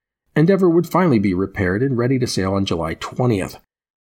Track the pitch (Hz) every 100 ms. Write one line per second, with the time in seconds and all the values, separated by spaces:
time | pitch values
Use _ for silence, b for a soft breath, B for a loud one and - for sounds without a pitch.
0 | _ _ _ 151 165 190 185 170 170 165
1 | 180 110 98 90 95 - 90 101 135 117
2 | 123 131 113 98 95 98 98 85 80 -
3 | - - 123 98 76 - _ _ _ _
4 | _